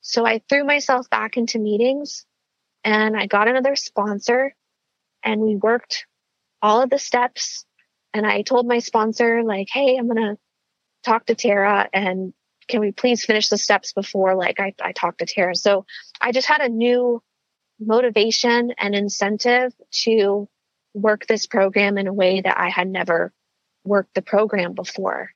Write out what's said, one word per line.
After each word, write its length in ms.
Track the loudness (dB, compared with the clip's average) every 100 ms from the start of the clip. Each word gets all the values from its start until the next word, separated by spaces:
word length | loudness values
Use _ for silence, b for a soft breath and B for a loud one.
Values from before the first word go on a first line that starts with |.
So 220 | -4 -2
I 180 | 0 -2 _
threw 140 | 0
myself 480 | 2 0 2 0 0
back 260 | -4 -2 -2
into 220 | -2 -2
meetings, 680 | -2 2 2 0 -4 -12 -18 _ _ _ _ _
and 320 | 0 2 2 0
I 100 | 0
got 220 | 2 4
another 260 | 2 0
sponsor, 800 | -2 -4 -4 -2 -4 0 0 0 _ _ _ _ _ _ _
and 160 | -4 0
we 160 | 0 0
worked 500 | 2 0 -2 -12 -12 _ _ _ _ _
all 200 | 2 4
of 80 | 2
the 80 | -2
steps. 640 | -2 -2 -2 -4 -10 -10 -18 _ _ _ _
And 100 | -4
I 180 | -2 -2
told 260 | 0 0 2
my 100 | -2
sponsor, 640 | 0 0 0 2 2 2
like, 260 | 0 -2 -4
"Hey, 260 | 0 2 2
I'm 100 | 0
gonna 320 | 0 -2 -4 _ _ _ _ _ _
talk 240 | 0 0 2
to 80 |
Tara, 540 | -2 2 2 2 2 0
and 420 | -2 -2 -4 -8 -12 _ _ _
can 120 | -2
we 120 | -2
please 320 | 0 0 0
finish 240 | 0 0 2
the 80 | -2
steps 360 | 0 0 0
before, 420 | -8 -6 -2 0 0
like, 240 | -2 -2
I, 140 | -4 -4
I 120 | -10
talk 260 | -4 -6 -4
to 80 | -8
Tara?" 300 | -2 -2 0
So 300 | 0 0 -2 B B B
I 100 | -2
just 160 | -2 2
had 140 | 0
a 80 | 0
new 540 | 0 2 2 2 0 _ _ _ _ _ _
motivation 880 | 0 2 2 2 2 2 2 2 0 -2
and 180 | -2
incentive 760 | -2 -2 -2 -2 0 2 2 0 -6 _
to 560 | -4 2 4 4 0 -4 _ _ _ _
work 320 | -4 0 0 0
this 200 | -2 0
program 500 | 2 2 2 0 0
in 120 | -2
a 40 |
way 280 | 2 2 2
that 180 | 0 0
I 100 | 0
had 200 | -2 -4
never 440 | -4 0 0 -2 _ _ _ _ _
worked 300 | -2 -2 0
the 80 | -6
program 520 | 0 0 2 0 -4
before. 560 | -6 -10 -6 -4 -4 -8